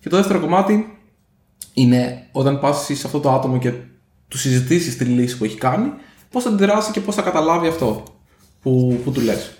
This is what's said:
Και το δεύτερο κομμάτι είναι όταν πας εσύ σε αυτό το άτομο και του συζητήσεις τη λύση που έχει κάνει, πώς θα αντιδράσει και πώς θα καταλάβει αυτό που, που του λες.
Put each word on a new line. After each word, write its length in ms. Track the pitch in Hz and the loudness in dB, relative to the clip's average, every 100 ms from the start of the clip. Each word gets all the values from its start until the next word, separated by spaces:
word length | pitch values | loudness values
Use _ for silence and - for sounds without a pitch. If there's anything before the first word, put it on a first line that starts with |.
Και 80 | - | 0
το 80 | 180 | 2
δεύτερο 240 | 196 185 | 2 0
κομμάτι 580 | 160 180 196 214 220 - _ _ _ _ _ _ - | 2 2 4 2 0 -12 _ _ _ _ _ _ -8
είναι 520 | - 127 123 123 - - | 2 4 4 2 -6 -10
όταν 260 | 135 135 139 | -2 0 2
πας 200 | 185 190 | 0 0
εσύ 120 | - | -4
σε 120 | 143 - | -6 -4
αυτό 140 | 147 | -2
το 100 | 143 | 0
άτομο 260 | 131 135 127 | 0 0 0
και 140 | 123 120 - _ _ _ _ | -2 -4 -12 _ _ _ _
του 100 | - | -6
συζητήσεις 580 | 139 127 127 170 165 - | 0 0 2 0 0 -4
τη 80 | |
λύση 340 | 123 123 120 - | 0 2 0 -2
που 60 | |
έχει 120 | 110 - | -6 -2
κάνει, 340 | - 151 269 - - _ _ | -2 0 -2 -4 -20 _ _
πώς 120 | 247 | -4
θα 60 | 247 | -2
αντιδράσει 400 | 208 196 208 208 | 0 2 2 0
και 100 | - | -4
πώς 140 | 202 | -4
θα 80 | 202 | -4
καταλάβει 440 | 180 160 156 170 165 | -2 0 0 2 0
αυτό 340 | 160 120 104 - - _ _ _ _ | 0 -2 -2 -8 -20 _ _ _ _
που, 380 | 135 127 127 123 | 0 2 2 0
που 60 | 139 | -2
του 80 | 127 | -2
λες. 320 | 117 98 - - | 0 -2 -6 -18